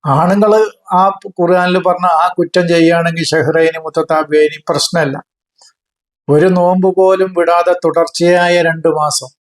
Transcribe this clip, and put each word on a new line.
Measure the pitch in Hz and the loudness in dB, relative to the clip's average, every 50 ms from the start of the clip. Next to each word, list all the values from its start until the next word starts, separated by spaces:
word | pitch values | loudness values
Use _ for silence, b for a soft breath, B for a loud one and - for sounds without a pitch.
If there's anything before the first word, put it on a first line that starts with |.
| - | -2
ആണുങ്ങള് | 147 139 147 165 180 196 202 214 208 214 220 220 208 - _ _ - | 0 0 0 2 0 2 2 2 2 4 2 2 0 -4 _ _ -2
ആ | 185 180 190 196 190 - - | 0 2 2 0 -2 -4 -16
ഖുർആനിൽ | 202 - - 175 170 185 180 180 180 180 160 | -16 -6 -4 0 0 2 0 0 0 -2 0
പറഞ്ഞ | 165 180 180 180 180 | 0 0 -2 0 0
ആ | 180 165 156 170 180 - - | 0 0 0 0 -2 -2 -4
കുറ്റം | 170 170 - 180 175 170 | -6 -2 0 -2 0 2
ചെയ്യുകയാണെങ്കിൽ | 170 170 165 165 170 170 170 170 165 165 160 | 2 2 4 4 2 2 0 -2 -4 -4 -6
ഷെഹ്റൈനി | - 156 160 139 143 143 165 165 160 165 160 160 | -2 -2 -2 -2 0 0 0 0 0 -2 -4 -12
മുത്തത്താബിയൈനി | 156 151 165 160 - 160 156 156 151 151 151 151 151 151 151 _ - | -6 -6 -6 -4 -2 -2 -2 -2 0 2 2 2 2 -2 -8 _ -6
പ്രശ്നമല്ല. | 160 147 - - - 170 156 139 135 139 - _ _ _ _ _ _ b b b b _ _ _ _ _ _ _ _ _ _ - 143 | -4 -4 -4 -4 -2 -2 -2 -2 -6 -10 -14 _ _ _ _ _ _ b b b b _ _ _ _ _ _ _ _ _ _ 0 2
ഒരു | 151 170 185 180 180 | 2 4 2 2 2
നോമ്പ് | 175 175 185 185 185 190 185 | 2 2 2 2 0 0 2
പോലും | 185 190 190 190 185 190 190 185 170 | 2 2 2 2 0 0 -2 -2 -2
വിടാതെ | 170 165 175 170 170 180 175 175 - | 0 2 2 2 2 0 -2 0 -2
തുടർച്ചയായ | 165 151 165 165 - - - 170 175 175 175 175 175 175 175 | -2 0 0 -2 -2 -2 -2 0 2 2 2 2 2 0 0
രണ്ടു | 170 165 165 165 156 165 156 156 | 0 -2 -4 -2 -2 -2 -2 0
മാസം. | 151 147 143 - 127 131 _ _ | -4 -4 -4 -6 -10 -12 _ _